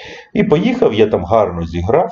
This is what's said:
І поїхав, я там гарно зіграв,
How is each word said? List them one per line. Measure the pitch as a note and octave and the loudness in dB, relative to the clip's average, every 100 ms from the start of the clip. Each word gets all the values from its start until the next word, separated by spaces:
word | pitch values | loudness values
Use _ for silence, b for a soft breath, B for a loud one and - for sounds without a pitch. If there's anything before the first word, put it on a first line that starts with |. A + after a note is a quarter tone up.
| B B B | B B B
І | - | -2
поїхав, | - D3+ A3 A#3+ D3 | 0 2 0 0 2
я | G#2+ A2 | 2 2
там | G2+ E2+ | 0 0
гарно | A2+ F#2+ E2+ E2 | 2 2 -2 -6
зіграв, | E2+ F2+ C#3 F#3+ | -4 0 0 0